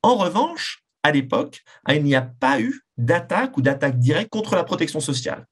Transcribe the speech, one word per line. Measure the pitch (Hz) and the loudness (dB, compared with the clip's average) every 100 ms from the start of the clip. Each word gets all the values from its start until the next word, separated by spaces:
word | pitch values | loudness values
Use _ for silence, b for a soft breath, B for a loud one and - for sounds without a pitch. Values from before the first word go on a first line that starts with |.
En | 226 240 | 4 4
revanche, | 175 190 311 330 - - _ _ | 2 2 0 -2 -10 -10 _ _
à | 151 | 2
l'époque, | 147 127 104 - - b b - | 2 0 -2 -4 -12 b b 0
hein, | |
il | 147 | 2
n'y | 143 135 | 4 2
a | |
pas | 123 - 131 139 | 0 -2 0 2
eu | 240 269 _ - | -2 -6 _ -4
d'attaque | 120 170 170 185 262 190 | 0 0 0 -2 -2 0
ou | |
d'attaque | 135 135 143 123 | 0 0 -2 2
directe | 123 143 - | 2 0 -2
contre | 220 214 185 | -6 -2 -2
la | |
protection | 165 - 156 160 | -2 -2 -2 -4
sociale. | 147 127 - - - | -4 -4 -4 -8 -12